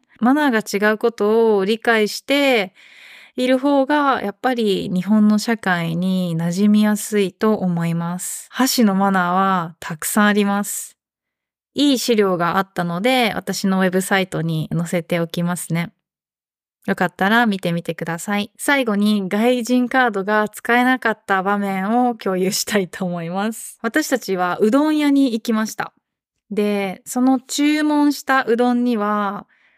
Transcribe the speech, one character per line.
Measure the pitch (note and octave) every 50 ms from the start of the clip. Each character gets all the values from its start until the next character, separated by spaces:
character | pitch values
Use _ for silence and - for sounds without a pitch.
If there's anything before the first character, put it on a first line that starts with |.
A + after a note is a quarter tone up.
| _ _ _ -
マ | - B3
ナ | C4+ D4+ D4+ C#4
ー | A3+ G#3+ G#3 - - G3
が | G#3 G#3+
違 | A3
う | G#3
こ | - A#3
と | A3+ - G3+ G#3 A3 A3+ A3+ A3+ G#3+ G3
を | F#3+
理 | G3 A3+ A3+
解 | - A#3+ A3+ A3 G#3+ G3+
し | - -
て | - - C#4 C#4+ C#4 C4+ B3+ A3 F#3+ F#3 - - - - - - - - - - - - _
い | B3 B3+
る | B3+ C4 B3+
方 | C4 C#4+ C#4+ C#4 C4
が、 | C4+ D4 D4 C#4+ C#4 B3 -
や | - G3+
っ | G3 _
ぱ | - B3+ B3+
り | A#3 A3 G#3 F#3+ F3+ E3+ -
日 | F3 F#3 F3
本 | F#3+ G#3+ G#3+ G#3 G#3+
の | G#3+ G#3
社 | - A#3+ A3+ A3
会 | - G3 F3+ E3+ E3 E3 D#3+
に | E3+ F3+ F#3+ F#3 F#3 F3+ E3+ E3 D#3+
馴 | E3 F3
染 | F3 F#3+ G#3 G#3
み | G#3 G#3+
や | G#3+ G#3+ G#3
す | G#3 - - G#3+ G#3
い | G3 F3+
と | - - A3 A3 G#3+
思 | - F#3 F3+ F3 E3 E3+
い | E3+ E3
ま | E3+ E3+ E3+ F3+ F3+
す。 | - - - - - -
箸 | - - B3+ C4+ - C4 A#3
の | G#3 F#3+
マ | F#3+ G3 G3
ナ | G3 F#3+ F3+ F3
ー | F3+
は | F#3+ G3 G3 F#3+ F3+ E3 E3+ D#3+ _
た | - - E3+
く | D#3 -
さ | - - A3
ん | G#3
あ | G#3
り | G3+ G#3 G3+
ま | G3+ G3+ G3+ G#3
す。 | - - - - - - _ _ _ _ _ _ _ _ _ _ _ _ _ _ _ -
い | - C#4+ D4 C4+
い | A3+
資 | - - A#3
料 | G#3+ G3+ F#3+ C#3 D#3
が | F3 E3+ E3+
あ | F#3+
っ | G3 -
た | - - F3
の | F3 E3+ F3+
で、 | G3+ B3+ C4 B3+ A#3+ G3+ -
私 | - - - F#3 - -
の | G3 F#3+ F#3+
ウ |
ェ | F#3+ F#3
ブ | F3+ F#3
サ | F#3+ - G#3 F#3+
イ | F#3
ト | F#3 - D#3
に | D#3+ E3 E3 D#3 D3+ -
載 | D#3+ E3 E3+ E3
せ | - F3
て | D#3+ - F3 E3+
お | E3+
き | E3 - F3
ま | E3+ F3 F3+
す | E3+ - - E3
ね。 | E3 E3+ - - _ _ _ _ _ _ _ _ _ _ _ _ _ _ _ _ _ _
よ | - G3
か | - F#3
っ | F3 -
た | - F#3+ G3
ら | A3 A#3 A#3+
見 | A3 G3 F#3+
て | - F3
み | E3+ E3+
て | - - D#3+
く | - E3
だ | E3+ E3 E3+
さ | - G#3+ G3+ G#3
い。 | G#3 - _
最 | - - - C#4+ C4+ B3+
後 | A3+ G#3
に | G3+ G#3 G#3+ G#3+ G#3 F#3+ F3+
外 | G3+ G#3 A3+ B3 B3+ B3
人 | A3+ A#3 B3+ B3 B3 A#3
カ | - C4 B3+
ー | A#3+
ド | G3+ G3 F#3+
が | G3+ G#3+ G#3+ G#3+ G#3
使 | - - - - A#3+ A#3+
え | B3
な | B3+ C4 B3+
か | - A3+
っ | G#3+ - _
た | - G3 F#3+
場 | F#3 G3+ G#3 G3+
面 | G3+ G3 F#3+ F#3 F#3+ G#3 A#3 B3 B3 B3
を | A#3+
共 | A3+ - G3+ F#3+ F3+
有 | F#3 F#3
し | G#3 - -
た | - A3 G#3
い | F#3 -
と | - - F#3+
思 | F3+ F3 F3
い | E3 E3
ま | F3+ F#3+ G3+ A3+
す。 | A3 - - - - _
私 | - A3+ - D#4 D4+ -
た | C#4 A3
ち | - - F#3+
は | F3+ F3+ F3 F3+ -
う | - A3
ど | A3+ C#4 D4+ D#4
ん | D#4
屋 | D4+ D4 C#4+
に | C#4 C#4 C#4 B3+ A3+
行 | A3+
き | - A#3+
ま | A3 A3 A3
し | G#3 -
た。 | - - - _ _ _ _ _ _ _ _ _ _ _ -
で、 | G3+ G#3 G#3 G#3 G#3 G3+ G3 F#3+ F3+ - _
そ | - - B3
の | B3+ C4 C4 B3+
注 | - - - - D4 D4 D4+ D4+
文 | D4+ D4+ D4 D4 D4 D4 C4+
し | -
た | - - C4 C4 B3+
う | - A#3
ど | A#3 B3 B3
ん | B3 A#3+ A#3+
に | B3 A#3+
は、 | G#3+ G#3 G#3 G#3 G#3 G#3 G3 G3+ G3 - _ _ _ _ _ _